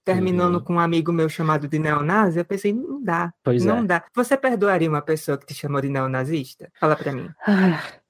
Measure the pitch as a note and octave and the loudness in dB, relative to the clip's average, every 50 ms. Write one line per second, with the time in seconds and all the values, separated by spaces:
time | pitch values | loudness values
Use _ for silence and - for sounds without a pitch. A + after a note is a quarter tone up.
0 | - F#3 F#3 F#3 F#3 F#3 F3+ F3 F3+ F3+ F3+ F3 - - F3 E3+ E3+ E3 E3+ E3 | -2 -2 0 0 0 0 2 2 2 2 2 0 -2 0 0 2 2 2 2 0
1 | D#3 E3+ E3+ E3 D#3+ D#3 - - D#3+ D#3 D#3+ E3 - C#3 D#3 D#3 D#3 D3+ D3+ D3 | 0 0 0 0 0 0 0 -2 0 0 0 0 -2 -2 -2 -2 0 0 0 0
2 | D3 D#3+ G3 A3 G#3+ F3+ D#3+ E3+ F3 - G3 F#3+ - G#3 G#3 B3 D4 - C4+ D4 | 0 2 2 2 4 2 2 0 -2 -2 -4 -4 -2 -2 -2 -2 -4 -8 -8 -6
3 | B3+ F3 E3 E3+ F3 E3+ - _ - C3+ B2 B2 F#3 G3 A3+ A#3+ A3+ F3+ F3 E3 | -4 -2 -2 -2 -2 -4 -8 _ -2 0 2 2 2 2 2 2 2 0 0 0
4 | - - - B3 A#3+ - C#4 C4+ - B3+ A#3+ F#3+ G3+ G3+ F#3 E3 E3 D#3+ D3+ D3 | -2 -4 -2 -2 0 0 0 0 2 0 0 2 2 2 2 2 2 0 0 0
5 | - E3 D#3 D#3 - D#3+ C#3+ C3+ - - D3 - - C#3 C#3+ C#3 C3+ C#3 C#3 C3+ | 0 -2 -2 -2 -2 -2 -4 -4 -6 -10 -12 -8 -6 -4 -2 -2 -2 -2 -2 -2
6 | C3 C3 C3 C3 C3 D3 E3 D3+ C3 - - - - - _ - E3 D#3 D3+ - | -2 -2 -2 -2 -2 -2 -4 -4 -6 -6 -12 -20 -20 -20 _ 0 0 2 2 0
7 | - C#3+ C3+ - F3 - - - - G#3+ G3+ F#3+ F#3+ F#3 D#3+ D#3 - - - - | -2 -4 -6 -6 -8 -12 -14 -4 0 2 4 4 4 4 2 0 -4 -10 -16 -20
8 | _ | _